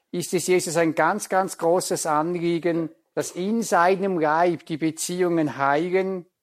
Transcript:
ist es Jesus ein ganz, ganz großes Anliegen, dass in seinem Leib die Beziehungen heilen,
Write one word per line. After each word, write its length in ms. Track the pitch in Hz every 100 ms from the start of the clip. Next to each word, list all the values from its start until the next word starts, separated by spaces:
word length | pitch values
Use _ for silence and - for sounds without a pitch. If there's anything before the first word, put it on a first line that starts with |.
| _
ist 220 | 175 175
es 140 | 180 175
Jesus 300 | 180 180 160
ein 180 | 165 151
ganz, 320 | 160 202 -
ganz 300 | 190 185 -
großes 480 | 165 175 - 170 165
Anliegen, 840 | 151 160 180 170 170 170 165 160 - _ -
dass 160 | 151
in 320 | 175 190 233
seinem 540 | 190 190 175 190 196 180
Leib 480 | 151 156 180 160 -
die 120 | 156
Beziehungen 800 | 160 156 - 180 175 170 151 127
heilen, 680 | 139 147 180 190 190 190 165 _